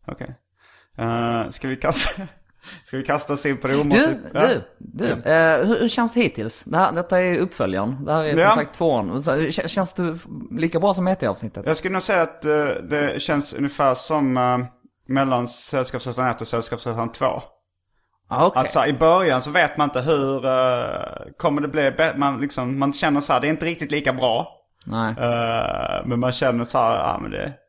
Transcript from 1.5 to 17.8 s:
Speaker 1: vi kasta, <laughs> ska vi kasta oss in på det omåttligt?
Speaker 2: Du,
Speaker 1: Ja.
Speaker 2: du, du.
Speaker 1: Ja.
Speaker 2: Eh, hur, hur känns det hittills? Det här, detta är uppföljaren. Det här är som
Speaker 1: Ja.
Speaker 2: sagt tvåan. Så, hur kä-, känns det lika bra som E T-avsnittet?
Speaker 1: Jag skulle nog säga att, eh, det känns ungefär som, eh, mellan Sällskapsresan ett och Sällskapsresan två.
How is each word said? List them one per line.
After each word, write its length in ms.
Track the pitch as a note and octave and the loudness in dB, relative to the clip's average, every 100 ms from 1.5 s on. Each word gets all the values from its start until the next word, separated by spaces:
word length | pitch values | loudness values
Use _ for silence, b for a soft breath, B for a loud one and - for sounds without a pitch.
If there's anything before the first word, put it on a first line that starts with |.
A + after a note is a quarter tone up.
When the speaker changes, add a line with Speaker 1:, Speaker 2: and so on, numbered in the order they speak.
| - C3+ | -6 -8
Speaker 1:
vi 80 | C3 | -4
kasta, 460 | - - - - F#3 - _ | -2 2 0 -2 -12 -16 _
<laughs> 320 | _ - - - | _ -20 -20 -10
ska 120 | C3 | -6
vi 60 | |
kasta 300 | C3+ D3 D3 | -2 -2 -2
oss 120 | C#3+ D3 | -2 -2
in 120 | C3+ | -2
på 100 | C3 | 0
det 80 | C#3 | 0
omåttligt? 320 | D3 G3+ D#4+ C#4 - | 4 4 4 0 -4
Speaker 2:
Du, 60 | - | 2
Speaker 1:
Ja. 80 | B3 | 2
Speaker 2:
du, 140 | F3 - _ | 2 -4 _
du. 280 | - C#3+ A3+ | -16 -6 -4
Speaker 1:
Ja. 80 | B2+ A#2+ | -2 2
Speaker 2:
Eh, 340 | D#3+ D#3+ D3+ F#3+ | 4 6 4 4
hur, 120 | A3+ | 2
hur 80 | A#3 | 2
känns 260 | B3+ A#3 | 2 0
det 60 | A#3+ | 2
hittills? 420 | G#3+ - A#2 - | 2 0 -6 -8
Det 140 | - E3 | -2 2
här, 140 | F#3+ | 2
detta 260 | E3 F3 F3+ | 0 2 2
är 200 | F#3 F3 | 4 2
uppföljaren. 680 | F3+ - F#2+ F#2 G#2+ C3+ C#3+ | 0 -2 -2 0 -2 -4 -2
Det 80 | |
här 100 | D#3+ | 0
är 60 | D#3 | 2
som 80 | D#3 | 4
Speaker 1:
Ja. 160 | F#3+ G#3+ | 6 4
Speaker 2:
sagt 180 | D3 - | 0 0
tvåan. 480 | E3 B2 G2+ B2 | 0 2 0 -2
Så, 80 | D3+ | 0
hur 140 | C#3 D#3 | 0 0
kä-, 200 | F3 - | -2 -2
känns 260 | G3+ F3+ | -2 -2
det 240 | - F3 E3+ - - - | -2 -4 -4 -10 -14 -10
lika 280 | A#2 E3 E3+ | -4 -2 2
bra 140 | G3+ | 2
som 140 | F#3 F3+ | 2 0
E 80 | F#3+ | 0
T-avsnittet? 500 | A#2 F#2 A2 - D3 | -2 -2 -8 -6 -2
Speaker 1:
Jag 120 | D#3 | -2
skulle 160 | F#3 | -2
nog 80 | F#3+ | -2
säga 200 | - F#3 | 0 2
att, 240 | D#3+ - D3+ | 0 -2 0
eh, 200 | D3+ D3 - - | 2 2 -2 -2
det 320 | D3 D3 C#3+ | 0 0 -2
känns 320 | - D3 C#3+ | -2 -2 -2
ungefär 400 | - C#3+ - C#3 | -4 -4 2 2
som, 440 | B2 - D#3 C3+ B2+ | 2 0 0 2 2
eh, 220 | B2 B2 B2 _ _ _ - | 2 0 -2 _ _ _ -2
mellan 400 | C3+ C3+ B2 B2 | 0 2 0 -2
Sällskapsresan 800 | - - C#3+ B2+ B2 B2+ A#2+ B2+ | -8 -4 -2 -2 -4 -6 -2 -2
ett 140 | A2+ | -2
och 60 | A2+ | -4
Sällskapsresan 640 | A#2 - A#2 B2 A2+ A#2 | -4 -4 -6 -4 -4 -4
två. 300 | - C3+ - - _ _ _ | -2 -2 -2 -10 _ _ _